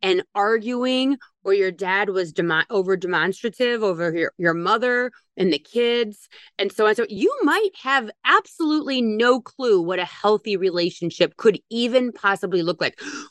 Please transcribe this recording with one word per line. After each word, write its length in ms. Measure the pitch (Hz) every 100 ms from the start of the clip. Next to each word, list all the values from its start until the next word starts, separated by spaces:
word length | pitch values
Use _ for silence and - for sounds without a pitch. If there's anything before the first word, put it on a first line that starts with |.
and 220 | 190 180 -
arguing, 840 | 208 202 226 214 247 254 254 262 277 - _
or 100 | 196
your 180 | 202 190
dad 380 | 175 185 190 208
was 220 | 190 175
demo-, 300 | 151 170 160 160
over 260 | 208 185 185
demonstrative 880 | 180 175 170 190 233 180 247 240
over 320 | 214 165 170 165
your, 160 | 160 -
your 160 | 170
mother 560 | 165 175 220 247 247 247 - _ -
and 160 | 190
the 60 | 147
kids 720 | - 233 233 233 226 208 - - - -
and 140 | 202
so 160 | - 214
on, 80 |
so 120 | 214 240
you 280 | 202 311 571
might 280 | 330 349 415 -
have 280 | 262 269 220 -
absolutely 800 | 254 381 - - 311 302 285 269
no 380 | 226 214 240 254
clue 400 | - - 254 196
what 160 | 170 185
a 60 |
healthy 520 | 175 - 208 214 220 196
relationship 800 | 190 175 170 - 170 - 175 -
could 220 | 226 180 -
even 440 | 226 240 254 247
possibly 500 | - 202 196 190 180
look 180 | 165 170
like. 200 | 139 - - - -